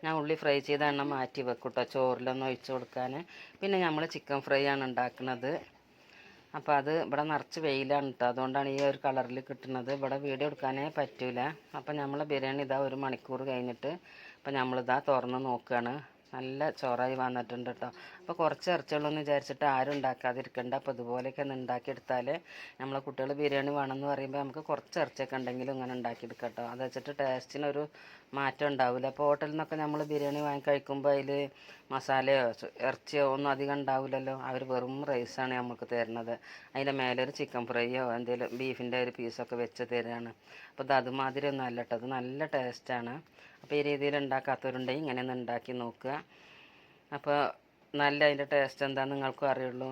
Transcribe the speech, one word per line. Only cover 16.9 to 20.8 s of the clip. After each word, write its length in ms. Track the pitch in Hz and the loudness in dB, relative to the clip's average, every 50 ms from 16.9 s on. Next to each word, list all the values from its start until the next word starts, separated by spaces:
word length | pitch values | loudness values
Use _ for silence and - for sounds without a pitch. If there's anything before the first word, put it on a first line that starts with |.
| 123 120 127 127 131 131 | 0 2 0 0 0 0
വന്നിട്ടുണ്ട് 480 | 127 127 123 123 120 110 123 120 123 123 | 0 0 0 -2 -4 -4 -6 -6 -6 -6
കേട്ടോ. 180 | 120 - - - - - - - - - | -6 -6 -6 -8 -8 -12 -18 -18 -18 -18
അപ്പോൾ 160 | - - 170 - | -10 -10 -2 2
കുറച്ച് 260 | 165 156 143 - - 180 180 | 2 2 2 0 0 0 0
ഇറച്ചിയുള്ളൂ 340 | 160 143 - 208 151 147 147 | 0 0 0 -2 0 0 0
എന്ന് 100 | 151 156 151 | 0 -2 2
വിചാരിച്ചിട്ട് 420 | 143 147 143 135 - 139 131 151 143 135 | 2 2 2 2 -2 -4 2 2 4 4
ആരും 180 | 131 131 139 147 143 | 4 2 2 0 0
ഉണ്ടാക്കാതിരിക്കണ്ട. 760 | 135 131 127 - - 127 123 127 131 - _ 127 123 123 127 | 0 -2 -2 0 -2 -2 -2 -2 -6 -6 _ -6 -4 -2 -2
അപ്പോൾ 140 | 139 | -2